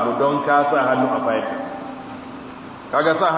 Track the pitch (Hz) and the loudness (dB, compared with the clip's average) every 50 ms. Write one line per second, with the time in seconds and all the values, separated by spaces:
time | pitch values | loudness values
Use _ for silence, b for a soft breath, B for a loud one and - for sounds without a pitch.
0 | - 120 123 139 139 143 147 139 143 147 143 147 143 143 156 139 127 127 127 127 | 2 2 2 2 2 2 2 2 2 4 4 4 4 4 4 2 2 2 2 2
1 | 131 131 135 131 127 117 110 107 101 - 95 95 - - - - - - - - | 2 2 0 0 0 0 0 0 -2 -2 -4 -6 -6 -8 -8 -10 -10 -10 -12 -12
2 | - - - - - - - - - - - - - - - - - - 123 143 | -12 -12 -14 -14 -14 -14 -14 -14 -14 -14 -14 -14 -14 -16 -16 -16 -8 -2 0 2
3 | 151 160 160 - 190 170 160 | 4 4 2 4 2 2 2